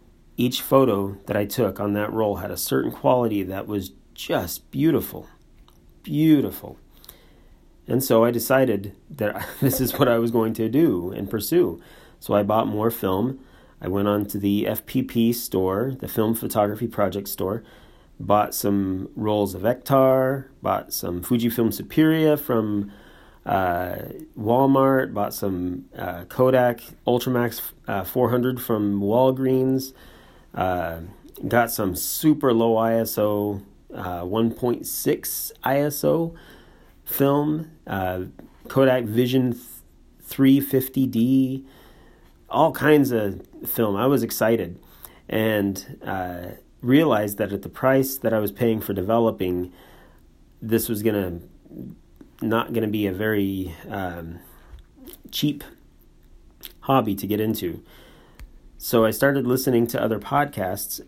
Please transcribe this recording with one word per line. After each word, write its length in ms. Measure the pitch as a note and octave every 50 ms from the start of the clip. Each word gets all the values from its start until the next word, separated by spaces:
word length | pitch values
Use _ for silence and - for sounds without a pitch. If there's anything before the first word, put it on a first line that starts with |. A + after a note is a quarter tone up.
| _ - _ _ _ _ _
Each 240 | - B2 B2 - -
photo 560 | - - C3+ C3+ C3 A#2+ G2+ G2+ G2 G2 G2 - -
that 100 | - G2+
I 100 | G#2 G#2
took 340 | G2+ - - A2+ F#2+ F#2+ -
on 140 | G2+ G2+ G2+
that 180 | G#2 G#2 A2
roll 240 | - A2+ A2 G#2 G2
had 140 | F2 - G2+
a 80 | F#2 -
certain 340 | - - C3+ C3 A#2 A#2
quality 500 | A#2+ - - C3+ B2+ B2 A#2+ A2+ G#2 G2 F#2
that 220 | F#2 F#2+ G2 G2+
was 260 | G#2 G#2 G2+ F2+ F#2+ - - _ _
just 580 | _ - - - F3 B2+ F#2+ E2 - - - _
beautiful, 580 | - C3+ D3 E3 D3+ G#2 - - - - - - - _ _ _ _ - - - _ - _ - _ -
beautiful. 760 | - - C#3+ D3 D#3 D#3+ D#3 C#3 A2+ G2 - - - - - - - - _ - - - - - - - - - - - - _ _ - _ _ _
And 160 | - A#2+ B2+
so 220 | - - B2 A2+ A2+
I 60 | A#2+
decided 640 | A#2+ A2+ - - C3 C3+ C3+ A#2+ G#2 G2 F#2+ G2+ - - - -
that 360 | - - G#2 G#2 - - - - -
<laughs> 60 | -
this 200 | C#3+ C3 C3 -
is 180 | B2+ A#2 - -
what 100 | C#3+ B2
I 100 | A#2 A2+
was 120 | A#2 A#2
going 240 | A#2 A#2 A2 A2 G#2+
to 140 | A2+ A2 A2
do 420 | A#2 D3 E3+ D3 G2 F2 E2+ F#2+
and 200 | - A2 G2+ G2
pursue. 500 | - G#2+ G#2+ - D#3+ F3+ D3+ G2 - - - - - - - - - _
So 140 | - - G#2+
I 80 | G#2
bought 240 | G#2 G2+ G#2+ A2+ -
more 240 | G#2+ G#2+ G#2 G#2+ A#2
film. 500 | A2+ - G2+ F#2+ F#2 F#2+ A2+ C3+ C3+ - - - - - - - _ -
I 80 | - F2+
went 200 | F#2+ G2+ G2+ G#2
on 180 | G#2 G#2 G#2
to 120 | - - G2+
the 280 | G2+ G2+ G2+ G#2 G2+
F 180 | G#2 A2 - -
P 160 | - - C3
P 300 | - - - A#2 A2+ A#2
store, 640 | A#2+ A#2 - - - F#2+ F#2 F#2 F#2+ G2+ B2 C3+ C3 C3
the 100 | - A2
Film 260 | - A2+ G#2+ A2 A2+
Photography 540 | - A2+ - - A2 G#2 G#2 G2+ - A#2+ A2+
Project 400 | - - G2+ F#2+ F#2 G2+ G2+ -
store, 340 | - - F#2+ F#2+ G#2+ A#2 - - - - - - - - _ _ - -
bought 360 | G#2+ G2 G2+ G#2 G#2 - -
some 560 | - - G2+ G2+ G2+ G2 F#2+ F#2+ F#2 - - -
rolls 400 | A2+ G#2+ G#2+ G#2+ G#2 G2+ G2+ F#2+
of 80 | F2+
Ektar, 840 | F#2+ A2+ B2 - - - C#3 C3+ C3+ C3 C3 C3 C3 C3 C#3 C3+ - - - _
bought 300 | - G2+ F#2+ - - -
some 280 | - - - F2 F2 F2
Fujifilm 480 | F2+ - B2 A#2 A#2 A#2 A#2 B2 A2+ G#2+
Superia 720 | F#2+ - G2+ - - D#3 D#3 D#3 D#3+ D#3+ D#3 D#3 D3+ D3
from, 520 | - - B2 A2+ A2 G#2+ G#2 G2+ G2+ G2+ - - - - - - - - - - _
uh, 520 | - G2 F#2+ F#2+ F2+ F2 F2 F2+ F2+ F#2+ G2+ - - - - - - - -
Walmart, 720 | G#2 G#2+ A#2+ C3 C3+ C3+ C3+ C3+ C3+ C3+ C3+ C3 C3 -
bought 220 | A2+ G#2 G#2 A#2 -
some, 500 | - G#2 G2 F#2+ F2 F2+ F2+ F2+ F2 - - - -
uh, 260 | F#2+ F2+ F2 F2 F#2+
Kodak 560 | - - - B2+ B2+ B2+ B2+ B2 B2 A#2+ - - - - - _
Ultramax, 540 | A#2+ A#2+ A#2+ - C3 B2+ A#2+ A#2+ A#2 A#2 - - - - _ _
uh, 180 | - G#2+ G2 F#2
four 260 | - - B2+ B2 A2
hundred 300 | B2 B2 A#2+ B2+ B2+ A#2+
from 400 | - - A2+ G#2+ G#2 G2+ G2+ G2+
Walgreens, 920 | G2+ G2 A2+ B2 C3 C3 C3 C3 C3 C3 C3 C3 C3 C3 C3 C3 C3 - - - - - - - - - - - - _ -
uh, 460 | - F#2 F#2 F2+ F2+ E2+ E2+ E2 E2 E2 G2 - - - - - - - A2
got 220 | A2+ A#2+ A#2+ A#2
some 240 | - - G#2 F#2+ E2+
super 580 | - - - - - - D#3 D3 - C#3+ C3 A#2
low 220 | A2+ A#2 A#2 A2+
I 180 | A2 A2+ A2+ A2+
S 240 | A2+ A2+ A2 - A2
O, 420 | G#2 G#2 G#2 G#2 G#2 G#2 G2+ G2+ - - - _ _ -
uh, 300 | - - G2+ F2+ F2+ F2
one 300 | F2 F2+ G2+ A2+ A#2 A2+
point 340 | A#2 - C3 A#2+ - - -
six 680 | - - - - C#3 D3+ - - - - - - - - -
I 180 | - C3 C3+ C#3+
S 220 | D3 D3 D3 - -
O 300 | D3 D3+ E3 E3 E3 E3+ - - - - - - - - - - - _ - _
film, 640 | - - - C#3 C#3 C#3+ D3 D3 D3+ D3+ D#3+ D#3+ - - - _
uh, 340 | - G#2 G2 F#2 F#2 F#2 F#2 F#2+ - - - - - - - - -
Kodak 360 | - C3+ C3+ C3 B2+ B2+ A#2+
Vision 480 | G#2 G#2+ B2 B2+ A#2+ C3 C3 B2+ B2
th-, 120 | A2+ - - - - - - - _ _ - - _ _
three 380 | - - - - C3+ C3+ C3+ C#3
fifty 460 | C#3 - C3+ B2+ C3 - - C#3 C3
D, 600 | A#2 A#2 A2+ A#2 B2+ C3+ C3+ C3 C3 C3+ C3+ - - - - - - - - - - - _ - - - _ _ -
all 240 | - B2 D#3+ D#3+
kinds 380 | - - B2+ D3+ D3+ D3 C3+ A#2+
of 360 | A#2+ A2 G#2+ G2+ F#2 F#2 - - - - -
film. 280 | - - A#2+ A2+ G#2+ G2
I 100 | G2 A#2+
was 160 | C3+ C#3+ A#2+
excited 580 | A2+ A2 - - A#2 A2 A#2 G#2+ F2+ E2+ F2+ - - - - - - - - - _ -
and, 720 | - A2 A2 A2 G#2+ G#2 G2+ G2 F#2 - - - - -
uh, 500 | - G2+ G2 F#2+ F2+ F2+ F2 F2 F2+ F#2+ - - - _ _ _
realized 580 | - A#2+ C3+ D3+ E3 D3 A2+ G#2 G#2+ G#2 G#2 -
that 140 | G#2+ F#2+
at 100 | G2+ G2
the 60 | - F2
price 480 | - - - C3 C3 C3+ C3 C3+ - -
that 140 | - A2
I 60 | A2+ A2
was 140 | G#2 G2+
paying 280 | - - B2 A#2 A2 G#2+
for 120 | - -
developing, 800 | F#2+ F#2+ F2+ G#2 A2+ A#2 A#2 A2 G#2 - F#2+ F2+ F2+ F2+ F2+ F2+ - - - - - - - - - - - - _ _ - _ _ -
this 280 | A#2+ A2 A2+ A2+ A2+ -
was 140 | A2+ G2+
gonna, 380 | G#2+ A2+ G#2 G2+ F#2 F2 E2+ E2+ - - - - _ - - - B1+ - - - - _ - - - - _ -
not 320 | A#2 A2 G#2+ A#2 - - -
gonna 140 | A2+ A2 G#2
be 180 | G#2+ G#2 G#2
a 60 | F#2+
very, 640 | F#2 F#2+ G#2+ A2 G#2+ G2+ G2 G2 G2 F#2+ F#2 E2+ E2 - - G2+
um, 500 | G#2+ G2 F#2+ F2+ E2+ E2+ E2 E2 F2 E2+ - - - - - - - - - _ _ - - - - - - -
cheap 340 | - - D3+ D3+ C#3 - - - - _ - - _ _ _ _ _ _ - _ - - - - - _ - - - -
hobby 340 | - - C3+ C3 A2 G#2+ F#2+
to 120 | F#2+ -
get 140 | G2 G#2 G#2
into. 420 | G#2+ A2 G#2+ - G2 E2+ D#2 - - - - - - - - - - - - - - - - - - - -
So 300 | - - - - A2+ A2
I 60 | G#2+
started 340 | G#2+ - C3+ C#3+ C#3 C#3 A#2+
listening 400 | B2 B2+ C3+ - C3+ A#2+ A#2 A#2 A#2
to 140 | - -
other 160 | A2+ A2+ A2 G#2
podcasts 800 | - - C#3+ C#3+ C#3+ C#3+ - G#2+ F#2+ F2+ G2 - - - - - -